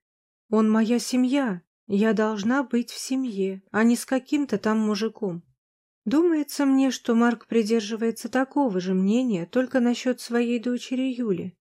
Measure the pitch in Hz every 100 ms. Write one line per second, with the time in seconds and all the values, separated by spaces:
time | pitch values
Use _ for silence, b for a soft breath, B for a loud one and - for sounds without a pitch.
0 | _ _ _ _ - 214 220 220 220 240
1 | - 247 254 285 254 180 - _ - 196
2 | 220 214 220 214 208 269 233 240 233 -
3 | - 262 262 196 190 190 - 202 226 240
4 | - 262 - 294 277 208 214 220 214 202
5 | 220 - 202 170 - _ _ _ _ _
6 | 214 277 349 311 285 - 277 269 269 240
7 | - 226 240 226 - 226 208 233 208 220
8 | 226 226 233 254 262 285 269 185 185 190
9 | 190 233 254 180 170 247 254 262 240 233
10 | 254 247 - 233 240 240 240 247 - 262
11 | 262 240 233 175 180 - _